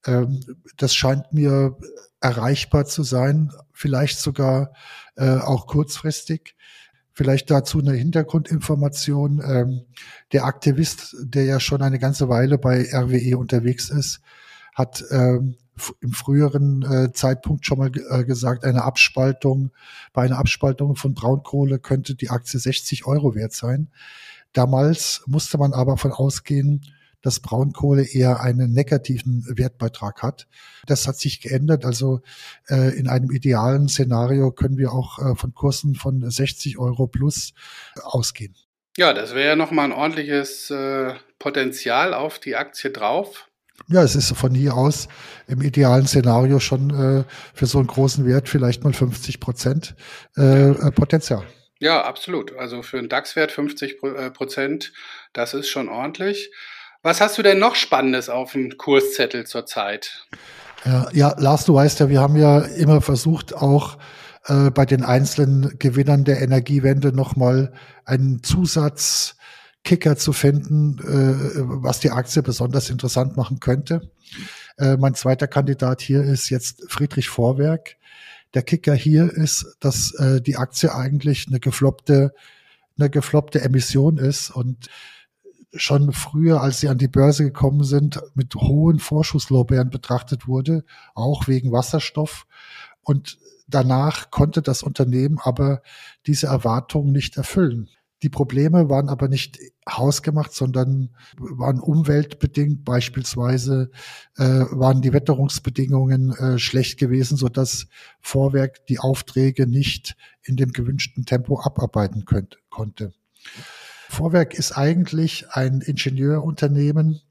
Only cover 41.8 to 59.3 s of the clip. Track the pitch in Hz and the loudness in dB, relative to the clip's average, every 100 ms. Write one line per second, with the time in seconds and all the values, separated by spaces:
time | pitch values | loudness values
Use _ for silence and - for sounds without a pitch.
41.8 | 123 123 180 160 151 - - 117 - - | -2 0 0 -2 -6 -8 -8 -8 -8 -8
42.8 | 139 - 104 151 202 - - _ _ _ | -10 -4 -2 -2 -6 -14 -20 _ _ _
43.8 | - 180 147 143 - 123 131 127 143 123 | 2 4 6 4 -2 -2 0 2 2 2
44.8 | 139 143 - - - - - 127 143 143 | 2 0 -8 -18 -20 -20 -8 -4 0 4
45.8 | 131 131 135 143 123 120 131 139 - 131 | 6 6 4 4 4 4 4 4 2 0
46.8 | 139 143 135 135 127 - - - 123 139 | 0 0 2 2 -2 -10 -20 -4 0 2
47.8 | 127 - 135 143 127 131 131 147 123 117 | 0 2 0 2 2 2 2 0 0 0
48.8 | 147 - 127 - - - - 120 127 143 | 0 2 0 -2 -10 -8 -8 -4 -2 -2
49.8 | - - - - - - 135 135 139 139 | -6 -18 -20 -20 -10 4 6 8 6 6
50.8 | 147 - 147 160 - 110 90 _ _ _ | 2 2 2 0 0 -4 -4 _ _ _
51.8 | 151 160 123 127 - 170 - 131 123 120 | 0 0 -2 -8 -8 -8 -8 -12 -10 -10
52.8 | 117 131 120 123 - - 151 - 143 147 | -8 -8 -4 -4 -4 -4 -2 -2 -6 -6
53.8 | 139 - 135 135 131 131 135 - 139 147 | -10 -8 -8 -6 -10 -8 -8 -6 -4 -6
54.8 | - - - - - - 120 139 135 139 | -10 -16 -20 -20 -14 -8 -6 -6 -6 -6
55.8 | 107 113 139 - 196 202 - - - - | -6 -8 -8 -6 -6 -6 -10 -18 -20 -20
56.8 | - _ 165 170 208 208 202 190 226 240 | -20 _ -2 2 0 4 4 6 4 2
57.8 | - 135 131 127 120 123 131 139 131 - | 0 0 2 -2 -4 -6 -4 -6 -6 -6
58.8 | - 139 135 - 120 | 2 4 4 -2 -2